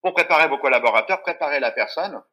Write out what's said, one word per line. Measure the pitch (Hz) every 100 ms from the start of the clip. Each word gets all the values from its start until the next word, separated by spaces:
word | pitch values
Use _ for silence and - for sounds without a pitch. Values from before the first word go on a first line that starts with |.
pour | 185
préparer | 175 165 156 160
vos | 139
collaborateurs, | 143 123 117 110 110 185
préparer | - - 156 143
la | 123
personne. | 110 104 - 190 135 _